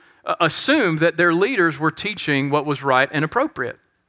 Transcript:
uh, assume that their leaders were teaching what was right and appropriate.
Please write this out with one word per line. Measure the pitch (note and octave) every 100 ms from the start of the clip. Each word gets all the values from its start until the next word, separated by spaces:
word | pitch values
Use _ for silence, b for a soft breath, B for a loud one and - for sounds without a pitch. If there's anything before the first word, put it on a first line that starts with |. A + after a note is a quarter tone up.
| b b -
uh, | -
assume | E3+ - - D4+ G3+ D#3
that | E3+ D#3+
their | F3
leaders | E3+ G3+ C4 E3+ C#3
were | D#3
teaching | D3+ G3+ G3+ - C#3+ C#3
what | D3 D3
was | C#3
right | C#3 B2+ C3+
and | D3
appropriate. | D#3 A#3 D4 - A#2+ - _ _